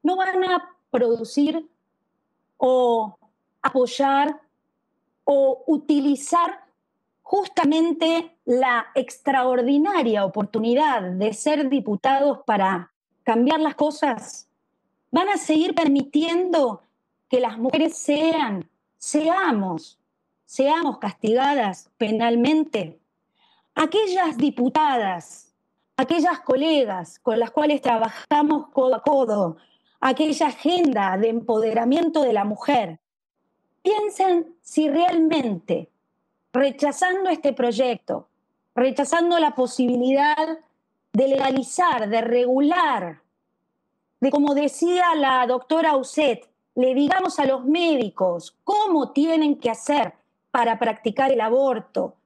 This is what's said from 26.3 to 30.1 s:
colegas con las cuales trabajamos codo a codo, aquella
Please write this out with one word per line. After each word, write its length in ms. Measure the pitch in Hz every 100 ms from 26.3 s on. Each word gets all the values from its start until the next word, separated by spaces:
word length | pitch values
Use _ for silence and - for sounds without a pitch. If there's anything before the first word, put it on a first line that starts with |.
| 320
colegas 760 | - 262 320 302 226 185 170 -
con 200 | - 226
las 120 | 226
cuales 300 | - 302 285
trabajamos 840 | - 226 220 - - 294 294 302 -
codo 280 | - 254 220
a 60 |
codo, 560 | 285 277 240 208 175 160 _ _ _ _
aquella 480 | 262